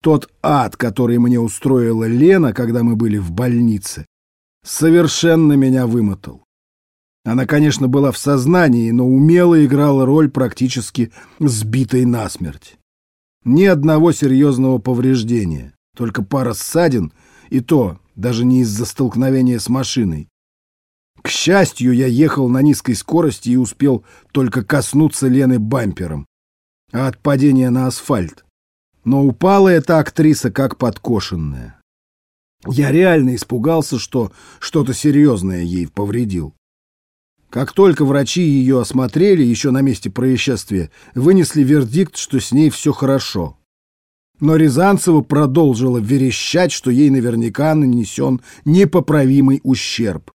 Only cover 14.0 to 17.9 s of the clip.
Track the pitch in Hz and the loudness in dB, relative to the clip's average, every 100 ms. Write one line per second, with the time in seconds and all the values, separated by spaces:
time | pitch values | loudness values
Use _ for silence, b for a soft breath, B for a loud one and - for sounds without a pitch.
14 | 170 147 143 131 147 127 131 127 127 123 | 2 2 0 2 2 2 0 -2 -2 -2
15 | 127 131 110 117 95 76 64 _ _ - | 0 0 0 -2 -4 -6 -12 _ _ -10
16 | 117 98 101 139 127 107 - 160 175 123 | -8 -6 -6 -4 -4 -6 -4 0 0 0
17 | 80 b b b b 131 127 156 104 | -4 b b b b -6 0 0 0